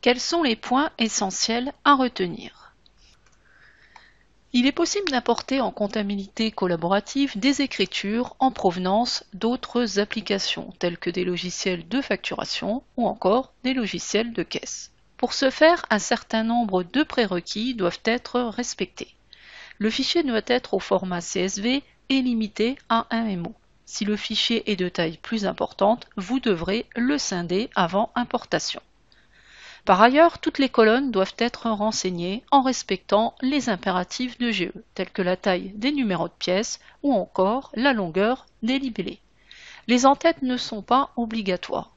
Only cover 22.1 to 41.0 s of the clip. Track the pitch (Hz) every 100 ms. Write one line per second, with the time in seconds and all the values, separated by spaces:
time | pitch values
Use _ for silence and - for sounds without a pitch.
22.1 | 269 254 226 220 - 220 277 _ 226 -
23.1 | 226 226 185 170 - _ _ - - 202
24.1 | 208 - 220 - 233 - 196 180 - 165
25.1 | 160 - 226 196 - - - 196 214 -
26.1 | - 185 254 247 175 165 214 - - 240
27.1 | 285 - 185 175 180 - - 175 190 226
28.1 | - 240 233 - 170 - - _ _ _
29.1 | _ _ _ - - - - - 185 226
30.1 | 277 339 - - - 262 - 220 226 220
31.1 | 208 190 - 233 - 233 208 208 - 185
32.1 | 175 175 202 - 277 262 247 - 190 _
33.1 | 208 226 - 254 285 247 185 196 180 180
34.1 | - 247 240 240 202 175 - - - 185
35.1 | - 180 185 214 185 190 208 240 294 233
36.1 | 180 170 _ - 185 233 - - - 285
37.1 | 240 175 - 185 240 269 - 269 240 180
38.1 | 170 208 262 - _ 226 269 269 214 180
39.1 | 170 _ _ _ - - - - 247 269
40.1 | 277 330 330 254 247 - 220 - 247